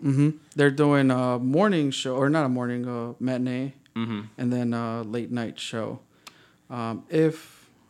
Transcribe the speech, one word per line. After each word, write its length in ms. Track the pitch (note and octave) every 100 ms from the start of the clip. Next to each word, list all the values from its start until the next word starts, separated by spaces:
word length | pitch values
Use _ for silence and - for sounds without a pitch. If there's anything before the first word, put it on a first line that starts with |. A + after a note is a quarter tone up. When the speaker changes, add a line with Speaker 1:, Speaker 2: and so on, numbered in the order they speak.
Speaker 1:
Mm-hmm. 260 | C#3+ C3+ D3 D3+ _ -
They're 160 | C#3+
doing 400 | C3+ D3 C#3+ C3+
a 280 | B2+ B2+ B2
morning 520 | B2+ D3+ G#3+ F3+ C#3
show, 240 | C3 C3+ B2+
or 140 | C#3
not 160 | D#3+ C3+
a 40 |
morning, 380 | B2 B2 B2 B2
uh, 260 | A#2+ A#2 -
matinee. 540 | B2+ B2+ B2+ B2+ C3+ - _ A2+
Speaker 2:
Mm-hmm. 260 | A2+ G#2+ G#2+ -
Speaker 1:
And 160 | B2
then 200 | B2 A#2+
a 300 | A#2 A#2 A#2
late 280 | G#2+ A#2+ A2
night 280 | A#2+ A2 -
show. 400 | - A#2 G#2+ A#2 - _ - - _ _ _
Um, 340 | B2 A2+ A2 -
if 600 | D#3+ D#3+ D#3 - - _ _